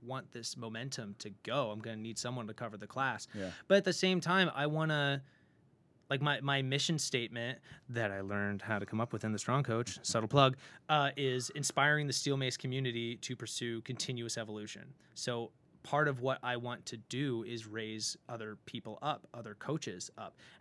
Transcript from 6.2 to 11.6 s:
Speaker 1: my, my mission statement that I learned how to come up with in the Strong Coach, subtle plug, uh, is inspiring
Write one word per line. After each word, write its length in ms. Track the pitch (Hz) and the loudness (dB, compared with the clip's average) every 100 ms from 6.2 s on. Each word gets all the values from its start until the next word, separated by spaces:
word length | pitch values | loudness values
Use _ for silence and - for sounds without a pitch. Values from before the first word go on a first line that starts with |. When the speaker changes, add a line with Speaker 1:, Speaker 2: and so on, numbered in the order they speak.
Speaker 1:
my, 200 | 147 131 | 2 2
my 200 | 139 139 | 2 2
mission 380 | 131 139 - 156 | 4 2 2 2
statement 600 | - 123 117 117 120 131 - - - | 2 0 0 -4 -4 -6 -12 -16 -4
that 220 | 120 107 | 0 0
I 100 | 98 | 0
learned 420 | 98 101 101 98 | 0 2 2 0
how 180 | 110 104 | 0 -2
to 40 | |
come 160 | 98 110 | 0 0
up 120 | 117 | 0
with 120 | 110 | 0
in 80 | 110 | 0
the 60 | 107 | 0
Strong 240 | - 131 | 2 2
Coach, 360 | 131 113 123 - | 2 0 -2 -4
subtle 260 | - 113 110 | -2 0 4
plug, 280 | 143 135 127 - - - | 8 8 6 -8 -8 2
uh, 220 | 151 139 139 | 2 2 2
is 340 | 135 127 120 | 0 0 -2
inspiring 580 | 147 | -2